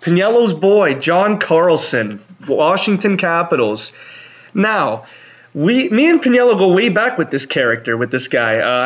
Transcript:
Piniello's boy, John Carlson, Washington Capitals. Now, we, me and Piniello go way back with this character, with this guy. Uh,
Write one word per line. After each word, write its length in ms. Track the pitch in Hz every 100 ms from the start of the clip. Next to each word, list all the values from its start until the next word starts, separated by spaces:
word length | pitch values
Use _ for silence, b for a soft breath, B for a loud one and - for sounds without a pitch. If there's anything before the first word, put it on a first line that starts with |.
Piniello's 540 | 165 175 208 240 226
boy, 400 | 156 190 208 175
John 460 | 135 156 175 208 208
Carlson, 840 | - 160 175 160 - 123 107 101 - - -
Washington 720 | 127 151 190 - 190 208 185
Capitals. 760 | 180 170 170 143 110 110 - B B B B B B
Now, 500 | 202 208 214 135 113 B B B B B
we, 360 | 135 165 254 269
me 180 | 214 320
and 140 | 339
Piniello 340 | 254 240 247 196
go 160 | 190
way 180 | 185 233
back 280 | 190 240 240
with 100 | 156
this 140 | 139
character, 520 | - 147 120 117 117 113
with 160 | 120
this 160 | 127 -
guy. 320 | 127 113 110
Uh, 60 | 113 123